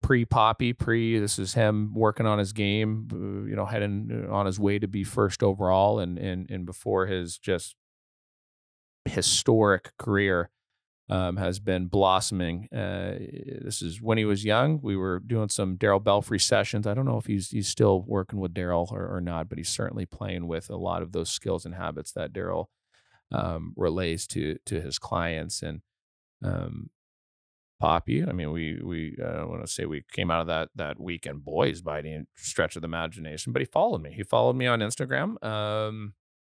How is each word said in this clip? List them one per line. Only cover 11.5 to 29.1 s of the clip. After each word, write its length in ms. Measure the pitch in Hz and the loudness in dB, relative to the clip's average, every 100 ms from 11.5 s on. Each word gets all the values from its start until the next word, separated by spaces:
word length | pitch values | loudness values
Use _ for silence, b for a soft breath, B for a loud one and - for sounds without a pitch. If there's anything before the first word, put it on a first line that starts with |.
| 95 | -2
been 280 | 101 92 90 | 0 0 2
blossoming. 800 | 98 95 92 - 98 87 87 107 | 4 6 6 2 -2 -2 -4 -6
Uh, 460 | 117 95 92 95 92 - - - - | -6 -4 -4 -4 -6 -8 -12 -12 -10
this 200 | - - | -6 -6
is 180 | 85 92 | -6 -4
when 180 | 113 113 | 2 2
he 80 | 107 | 4
was 200 | 98 107 | 2 4
young. 340 | 110 139 156 | 4 4 2
We 140 | 120 95 | 0 0
were 240 | 92 90 | 0 -2
doing 300 | 107 113 104 | 0 0 0
some 260 | - 95 92 | 0 -2 2
Darryl 280 | 107 98 | 4 4
Belfry 360 | 110 101 - 101 | 6 4 4 0
sessions. 480 | - 107 101 104 104 | 4 4 2 0 -2
I 60 | |
don't 120 | 110 135 | 0 0
know 120 | 113 | 0
if 80 | - | 0
he's, 240 | 101 92 | -2 -2
he's 180 | 107 98 | -4 -2
still 360 | - 107 95 107 | 4 6 6 2
working 320 | 101 92 104 | -2 -2 -4
with 140 | 92 | -4
Darryl 380 | 87 90 85 87 | -4 0 0 0
or, 160 | 98 90 92 | -4 -6 -6
or 60 | |
not, 280 | 87 82 80 | -4 -4 -6
but 80 | 80 | -6
he's 120 | 85 | -6
certainly 360 | - 101 107 - | -4 -4 -4 -8
playing 420 | - 101 90 85 | -8 -6 -6 -4
with 220 | 82 - | -6 -6
a 80 | 92 | -6
lot 240 | 90 87 | -4 -4
of 120 | 87 | -4
those 160 | 87 82 | -4 -4
skills 360 | - - 87 87 | -4 -4 -4 -4
and 100 | 87 | -8
habits 360 | 85 76 - | -6 -6 -8
that 200 | - 76 | -8 -8
Darryl, 360 | 92 90 85 - _ _ b b b - | -6 -4 -4 -6 _ _ b b b -6
um, 420 | 110 87 82 82 - | -4 -2 -4 -8 -2
relays 520 | 87 85 87 82 - | 0 0 -2 -2 -4
to, 300 | 90 76 78 - | -4 -4 -6 -6
to 140 | 90 | -6
his 180 | 71 - | -4 -6
clients. 640 | - 90 85 80 80 - | -2 -2 -2 -4 -6 -6
And, 180 | 82 80 _ _ _ _ _ - | -6 -10 _ _ _ _ _ -8
um, 480 | - 50 50 50 - _ _ _ _ _ _ _ _ - | -4 -4 -4 -8 -12 _ _ _ _ _ _ _ _ 0
Poppy, 440 | 78 82 - 123 | 4 4 2 0
I 80 | 180 | 0
mean, 200 | 92 76 | -2 -2
we, 280 | 82 80 82 | -4 -4 -6
we, 360 | 87 82 80 | -6 -6 -6